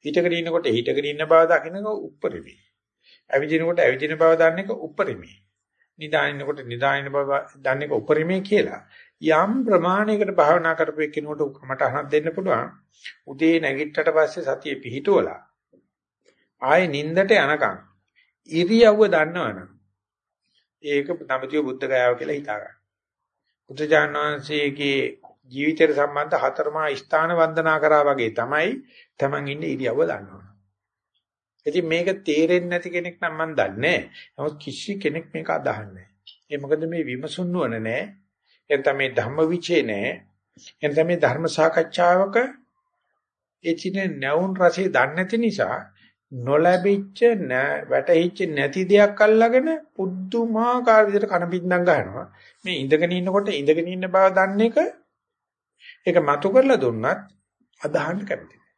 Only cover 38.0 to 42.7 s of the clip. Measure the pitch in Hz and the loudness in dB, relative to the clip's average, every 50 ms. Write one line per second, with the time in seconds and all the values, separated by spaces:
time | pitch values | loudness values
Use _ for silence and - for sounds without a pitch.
38 | 185 208 - _ _ _ _ _ _ _ _ _ _ _ 147 135 135 147 139 139 | -8 -10 -14 _ _ _ _ _ _ _ _ _ _ _ -2 0 0 0 0 0
39 | 135 131 117 117 117 - 139 156 160 160 175 175 170 - 175 156 139 113 107 101 | -2 -2 -2 -2 -4 -2 -2 0 0 0 0 -4 -2 0 0 0 0 0 -4 -4
40 | 107 127 160 - - _ _ _ _ _ _ _ - - _ _ - 147 143 156 | -4 -6 -6 -8 -14 _ _ _ _ _ _ _ -20 -20 _ _ -4 -2 0 0
41 | 160 170 175 165 - 135 127 147 165 160 - - 156 165 160 - 165 - - - | 0 2 2 2 2 0 0 0 -4 -4 0 2 2 2 2 0 -2 -2 0 0
42 | 175 175 180 185 196 196 196 226 247 277 - _ _ _ | 2 4 4 4 2 2 0 -2 -2 -2 -6 _ _ _